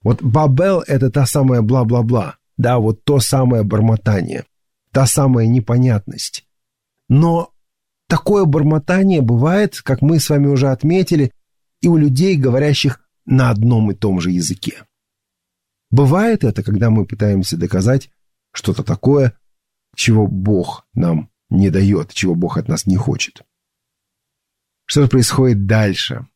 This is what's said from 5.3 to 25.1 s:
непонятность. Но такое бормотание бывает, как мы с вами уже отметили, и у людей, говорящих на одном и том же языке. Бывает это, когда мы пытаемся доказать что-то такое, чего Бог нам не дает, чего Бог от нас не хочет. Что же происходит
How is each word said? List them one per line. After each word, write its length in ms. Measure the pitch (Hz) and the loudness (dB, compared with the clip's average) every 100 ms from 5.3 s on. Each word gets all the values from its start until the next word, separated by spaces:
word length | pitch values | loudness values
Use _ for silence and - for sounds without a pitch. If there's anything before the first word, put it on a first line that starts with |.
| 123 113 | 2 2
непонятность. 1000 | 123 117 120 127 104 - 92 - - _ _ _ _ _ _ _ | 0 0 0 2 0 -4 -12 -12 -14 _ _ _ _ _ _ _
Но 420 | 131 170 170 175 _ _ _ _ _ _ | 2 2 0 -6 _ _ _ _ _ _
такое 360 | 170 - 208 | -4 0 0
бормотание 760 | 175 151 147 156 - 185 196 170 | 2 2 0 0 0 0 2 2
бывает, 580 | 117 117 147 190 208 - | 2 2 2 0 -2 -4
как 220 | - 131 | -6 0
мы 180 | 143 165 | 2 0
с 80 | - | 0
вами 200 | 147 143 | 0 2
уже 200 | 139 135 | 2 0
отметили, 640 | 131 151 185 180 165 131 _ _ _ _ _ | 0 0 0 0 0 0 _ _ _ _ _
и 80 | 175 | 0
у 80 | 165 | 2
людей, 400 | 147 127 185 165 | 2 2 0 2
говорящих 640 | 127 123 147 139 170 - _ _ | 0 0 0 0 -2 -4 _ _
на 240 | - 131 123 | 0 2 2
одном 420 | 104 117 117 107 | 2 2 2 0
и 40 | |
том 260 | 98 107 92 | -2 -2 -2
же 120 | 85 | -2
языке. 520 | 90 80 92 - - - _ _ _ _ _ _ _ _ _ _ | -2 -4 -6 -10 -12 -20 _ _ _ _ _ _ _ _ _ _
Бывает 540 | 127 139 175 226 214 | 0 2 2 0 0
это, 180 | 113 104 | -2 -4
когда 280 | 104 104 117 | -4 -2 0
мы 160 | 110 98 | 0 -2
пытаемся 500 | 110 104 98 92 - | -4 -2 -2 -2 -6
доказать 540 | 90 92 101 135 - _ _ _ _ | -4 -2 0 -2 -4 _ _ _ _
что-то 300 | - - - | -8 -6 -6
такое, 560 | 104 107 - 143 131 - _ _ _ _ _ | -6 -2 0 2 0 -2 _ _ _ _ _
чего 320 | - - 110 101 | -6 0 2 0
Бог 600 | 95 101 101 85 - _ | -2 -2 -2 -2 -10 _
нам 360 | 117 87 80 - _ _ | -4 -2 -2 -6 _ _
не 220 | 92 98 | 0 2
дает, 420 | 95 98 98 78 | 2 2 0 -4
чего 220 | - 92 | -6 -2
Бог 220 | 85 87 82 | -2 -2 -4
от 120 | - | -4
нас 180 | 80 - | -4 0
не 100 | 92 | 0
хочет. 460 | 143 143 - - _ _ _ _ _ _ _ _ _ _ _ _ _ _ - | -2 -4 -8 -12 _ _ _ _ _ _ _ _ _ _ _ _ _ _ -2
Что 160 | 147 | 2
же 60 | |
происходит 580 | 135 | 4